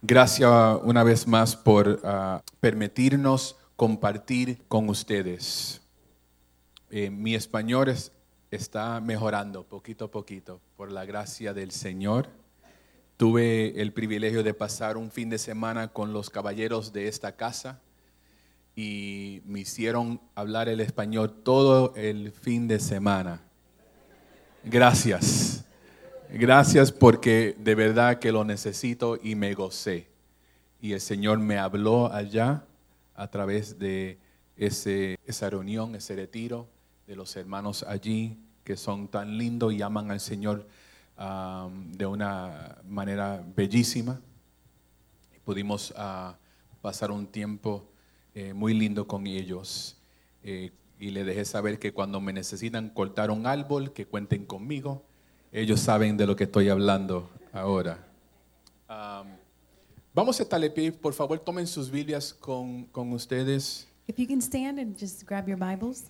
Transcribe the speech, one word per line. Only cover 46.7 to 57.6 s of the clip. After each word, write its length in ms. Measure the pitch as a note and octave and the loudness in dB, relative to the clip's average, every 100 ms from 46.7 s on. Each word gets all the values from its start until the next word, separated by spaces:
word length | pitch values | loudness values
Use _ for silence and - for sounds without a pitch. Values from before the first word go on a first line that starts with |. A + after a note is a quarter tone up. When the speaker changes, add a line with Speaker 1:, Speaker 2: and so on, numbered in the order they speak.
| _ | _
Speaker 1:
pasar 300 | G#2 G2 G#2 | -10 -6 -6
un 160 | G#2 G2+ | -6 -8
tiempo, 580 | - G#2 G#2 A2 G2+ G2 _ _ _ _ | -8 -8 -6 -6 -6 -10 _ _ _ _
eh, 200 | - G2 G2 | -14 -12 -4
muy 180 | G#2+ | 0
lindo 340 | A2 G#2+ G#2 G2+ | 2 2 -2 -4
con 200 | G2+ G2 | -6 -6
ellos. 680 | F#2+ F#2 F2+ F#2+ - - - _ _ _ _ | -8 -8 -10 -10 -12 -12 -16 _ _ _ _
Eh, 280 | G#2 F#2+ F#2 _ _ _ | -14 -12 -12 _ _ _
y 120 | G2+ | -8
les 140 | G2 F#2+ | -6 -4
dejé 180 | F#2+ G#2 | -4 -4
saber 320 | A2 G#2 G#2 | -4 -4 -4
que 160 | G#2 | -6
cuando 260 | G2 G2 G2 | -4 -6 -4
me 140 | G2 | -6
necesitan 560 | F#2+ F2+ G2 A2+ A2+ A2 | -6 -8 -8 -8 -6 -8
cortar 400 | - F#2+ G2 G#2+ | -6 -4 -2 -2
un 160 | G#2+ A#2 | -2 -2
árbol, 480 | C#3+ C#3+ C#3+ C3+ | -4 -2 -4 -4
que 140 | - G2+ | -10 -10
cuenten 380 | G#2 G2+ G2+ G2+ | -8 -4 -4 -4
conmigo. 580 | G2 A2+ D3 C3+ C#3 _ _ _ _ _ | -12 -8 -8 -8 -10 _ _ _ _ _
Ellos 280 | G#2+ A2 G#2+ | -6 0 2
saben 380 | - G#2+ G#2+ G#2 | 4 4 4 2
de 100 | G#2 | 2
lo 80 | G2+ | 2
que 100 | G2 | 2
estoy 220 | - G2 | 4 4
hablando 600 | G2 G2+ G2 F#2+ F#2 F2 - - | 4 2 2 0 -6 -8 -18 -16
ahora. 440 | G2 | -8